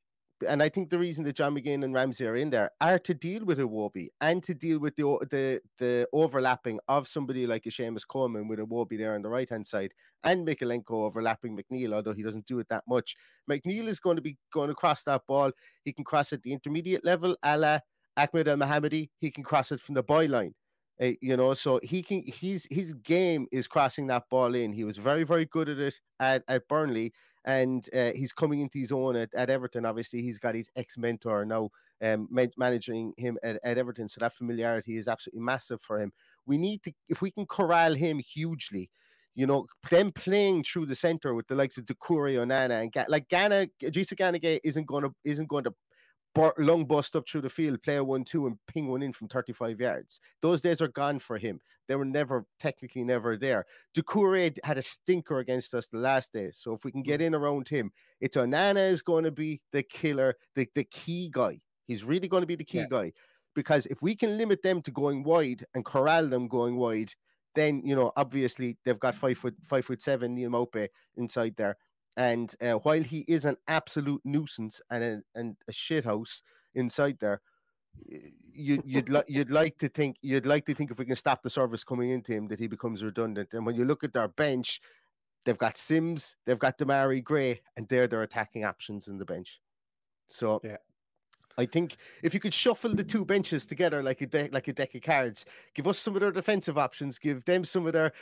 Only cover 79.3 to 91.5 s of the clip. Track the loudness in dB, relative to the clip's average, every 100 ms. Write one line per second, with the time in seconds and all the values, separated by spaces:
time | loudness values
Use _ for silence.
79.3 | 0 2 4 2 0 -4 0 -2 -2 0
80.3 | 0 4 2 2 -4 -4 -4 -4 -2 0
81.3 | 0 -2 0 0 0 -4 -2 0 -2 -2
82.3 | -4 -4 -6 -6 -6 -6 -6 -6 -4 -4
83.3 | -4 -6 -4 -2 0 0 0 -2 -2 -2
84.3 | 0 0 0 -2 -8 -10 _ _ _ _
85.3 | _ -2 0 0 -2 0 2 2 -4 -8
86.3 | -8 -2 2 2 0 0 2 4 2 0
87.3 | 0 2 -2 _ -14 0 4 4 2 -2
88.3 | -2 -4 -2 -4 -4 -10 -12 -10 -10 -8
89.3 | -8 -10 -18 _ _ _ _ _ _ _
90.3 | -6 -2 -2 -4 -14 -18 _ _ _ _
91.3 | _ _